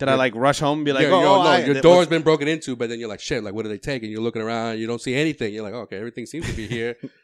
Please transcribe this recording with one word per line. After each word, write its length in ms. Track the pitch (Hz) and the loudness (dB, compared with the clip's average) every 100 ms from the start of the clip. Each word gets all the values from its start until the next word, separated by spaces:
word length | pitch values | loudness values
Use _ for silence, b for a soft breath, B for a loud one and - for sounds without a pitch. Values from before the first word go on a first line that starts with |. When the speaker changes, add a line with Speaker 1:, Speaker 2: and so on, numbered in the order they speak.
Speaker 1:
Did 80 | 135 | 0
I, 40 | |
Speaker 2:
your 60 | 135 | 2
Speaker 1:
like, 160 | 131 | 0
rush 240 | 110 135 139 | 2 0 2
home 220 | 147 151 | 0 0
and 40 | |
be 80 | 143 | 0
like, 120 | 135 | 2
Speaker 2:
Yeah, 80 | 147 | 4
Speaker 1:
"Oh, 80 | 185 | 4
Speaker 2:
yo, 120 | 151 190 | 6 6
Speaker 1:
oh, 60 | |
Speaker 2:
no, 40 | 170 | 6
Speaker 1:
I," 160 | 170 | 4
Speaker 2:
your 100 | 139 | 2
Speaker 1:
that 80 | 135 | 6
Speaker 2:
door's 140 | 156 180 | 8 8
Speaker 1:
was 80 | 160 | 6
Speaker 2:
been 140 | 165 | 2
broken 240 | 151 156 147 | 2 2 0
into, 260 | 160 139 123 | -4 -6 -6
but 140 | 117 | -6
then 80 | 117 | -6
you're 100 | 117 | -8
like, 120 | 98 | -10
"Shit, 220 | - 131 | -6 -6
like, 100 | 104 | -6
what 100 | 104 | -8
are 40 | 107 | -8
they 80 | 104 | -8
taking?" 320 | 147 135 107 | -8 -8 -8
You 100 | 107 | -6
look 160 | 117 113 | -4 -4
around, 440 | 110 117 113 110 | -6 -4 -4 -6
you 60 | 113 | -6
don't 120 | 120 | -6
see 140 | 135 | -4
anything. 400 | 127 156 - 113 | -2 -2 -4 -6
You're 80 | 107 | -6
like, 100 | 104 | -10
"Okay, 240 | 117 104 98 | -12 -12 -12
everything 300 | 120 123 113 | -12 -12 -12
seems 200 | 151 - | -10 -8
to 60 | |
be 140 | 110 107 | -8 -8
here." 300 | 117 117 117 | -6 -6 -8
Speaker 1:
<laughs> 80 | B B | B B